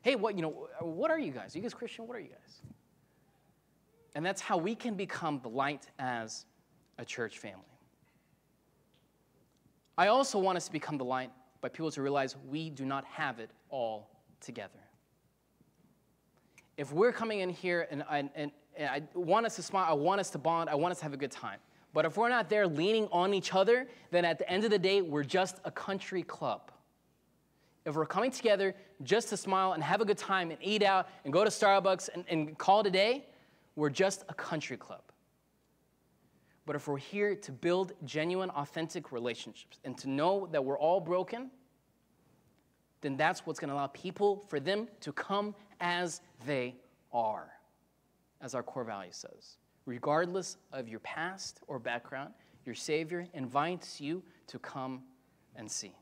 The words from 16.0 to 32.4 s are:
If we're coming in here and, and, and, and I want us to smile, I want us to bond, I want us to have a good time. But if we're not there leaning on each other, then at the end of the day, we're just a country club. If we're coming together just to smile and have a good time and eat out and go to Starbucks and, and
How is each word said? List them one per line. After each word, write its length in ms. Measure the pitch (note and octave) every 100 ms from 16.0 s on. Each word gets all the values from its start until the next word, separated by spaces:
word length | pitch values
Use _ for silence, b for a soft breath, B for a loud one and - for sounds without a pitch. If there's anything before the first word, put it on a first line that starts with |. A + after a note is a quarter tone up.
| _ _ _ _ b b b -
If 160 | C#3
we're 180 | D3 A#3
coming 280 | A#3 A3+ G#3
in 100 | F#3
here 380 | F3 F#3 F3 E3
and, 140 | C#3+ D3
and, 200 | D3 C#3 D#3+
and, 160 | D3+ - _ -
and 120 | D3
I 120 | C#3 D#3
want 320 | F3 E3+ G3+ A3+
us 120 | -
to 40 |
smile, 240 | E3+ G3 F3
I 40 |
want 280 | D3+ D#3 G3
us 80 | F#3
to 60 | D#3+
bond, 320 | D#3 E3 E3
I 60 | D3
want 180 | E3+
us 60 | F3+
to 40 |
have 100 | D#3
a 40 | C#3
good 140 | C#3+
time. 280 | - A2+ G2 _ b b
But 120 | D3 D#3+
if 120 | E3+
we're 120 | A#3
not 200 | B3 F3+
there 180 | G#3+ G3
leaning 400 | D3 F3+ A3 G#3
on 220 | F3 F#3
each 200 | G3 -
other, 340 | F#3 G3 A#3+ B3+ B B
then 120 | F3
at 140 | E3+ D#3+
the 120 | -
end 140 | F3+
of 80 | A3
the 80 | G#3
day, 220 | F#3+ G3+
we're 220 | F3 D3
just 340 | C#3 F#3 F#3 - -
a 60 |
country 520 | - - G3 - F#3+
club. 460 | D#3 - C#3 A#2+ - - _ _ _ _ _ _ _ b b b
If 120 | - D3+
we're 100 | D3+
coming 260 | F#3 B3
together 440 | B3 A3+ G3+ G3 F#3 B B
just 260 | C3 G#3 A3+
to 80 | G3+
smile 360 | G3 F#3+ F#3
and 80 | E3
have 180 | D3+ G3+
a 60 | G#3+
good 120 | G#3
time 340 | - F#3+ E3+
and 80 | D#3+
eat 220 | F#3 G#3+
out 260 | G3+ F#3+ F3 B
and 100 | C#3
go 100 | D#3+
to 60 | G#3+
Starbucks 600 | - G#3 G3 F#3+ F#3 -
and, 120 | F3 F3
and 280 | E3